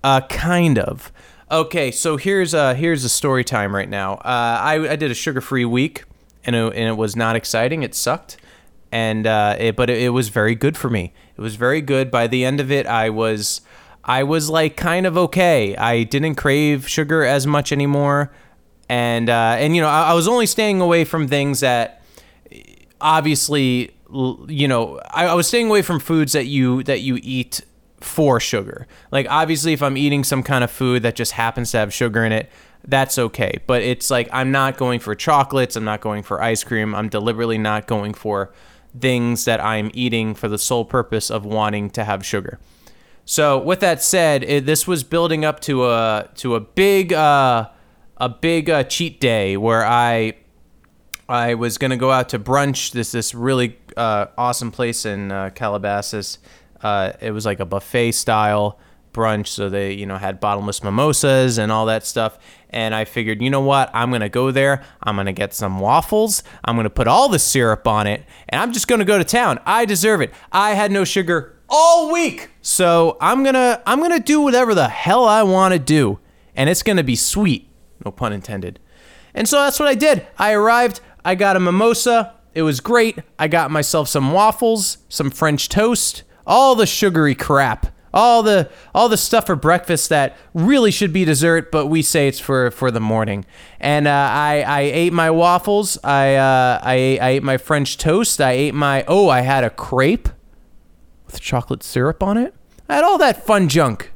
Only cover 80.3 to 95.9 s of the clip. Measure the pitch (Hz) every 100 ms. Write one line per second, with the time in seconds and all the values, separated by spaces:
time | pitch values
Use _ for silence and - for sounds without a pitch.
80.3 | - 214 214 214 240 240 190 - - 170
81.3 | 185 196 190 180 185 226 226 247 233 214
82.3 | - _ 160 156 135 196 240 226 185 -
83.3 | - 156 170 147 156 139 165 143 147 135
84.3 | 170 214 214 233 226 190 - _ - 139
85.3 | - 156 147 - 190 226 240 - - -
86.3 | _ - 220 269 240 208 - 202 160 147
87.3 | 131 - 143 135 - - - - 180 240
88.3 | 233 214 202 151 - - - 233 180 -
89.3 | 226 - 165 147 175 - 165 - 156 135
90.3 | - - 170 180 277 220 - 202 160 170
91.3 | 139 165 165 - 156 147 160 151 160 139
92.3 | 135 - 131 123 - 127 113 110 110 110
93.3 | 101 95 - - - 139 147 147 143 139
94.3 | 127 147 147 127 143 143 143 170 170 160
95.3 | 165 170 175 202 208 202